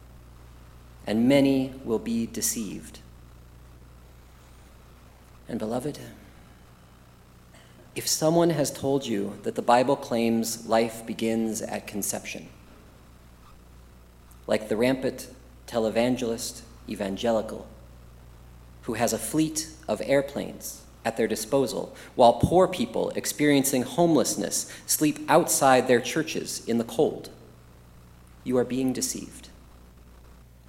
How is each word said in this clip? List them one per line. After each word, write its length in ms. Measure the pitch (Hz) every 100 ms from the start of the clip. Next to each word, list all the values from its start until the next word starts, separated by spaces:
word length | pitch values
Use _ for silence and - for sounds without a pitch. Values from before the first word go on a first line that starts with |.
| - - - - - - - - - - -
and 220 | 107 123
many 460 | 143 139 135 131 -
will 160 | - 110
be 260 | 123 117 113
deceived." 760 | 127 135 120 101 80 - - - - - - - - - - - - - - - - - - - - - - - - - - -
And 120 | 120
beloved, 400 | 107 120 147 131 120 110 - - - - - - - - - - - - - - - - - -
if 120 | -
someone 420 | - 160 170 170
has 220 | 151 131
told 340 | - 135 139 117
you 340 | 104 101 101
that 120 | 110 117
the 60 |
Bible 340 | 110 120 131 135
claims 720 | - 117 113 113 113 113 113
life 380 | 113 117 - -
begins 560 | 104 113 113 113 107
at 260 | - 104 -
conception, 640 | 104 95 - - - - - - - - - - - - - - - - - - - - - - - -
like 200 | 107 -
the 80 | 107
rampant 520 | 123 131 127 - - - - - -
televangelist 960 | 120 110 110 120 123 120 113 - - - - -
evangelical, 760 | 104 98 98 120 113 - - - - - - - - - - - - - -
who 120 | - 113
has 180 | 117
a 40 | 110
fleet 520 | - 156 156 156 - - -
of 140 | 107
airplanes 800 | - 139 139 107 92 - - - - -
at 140 | 117 -
their 100 | 110
disposal, 680 | 107 - 139 127 92 90 - - -
while 180 | 120
poor 340 | - - 175 180
people 440 | - 117 - 90
experiencing 720 | - - - 147 143 131 127
homelessness 840 | 120 - 175 147 101 - 92 - - - -
sleep 340 | - 156 147 -
outside 580 | 156 156 - 135 127 120
their 140 | 120
churches 600 | - 160 151 - - - -
in 100 | 117
the 60 |
cold, 460 | 117 - 139 - - - - - - - - - - - - -
you 140 | 127 123
are 80 | 120
being 260 | 127 131
deceived. 580 | 123 - - - - - - - - - - - - - - - -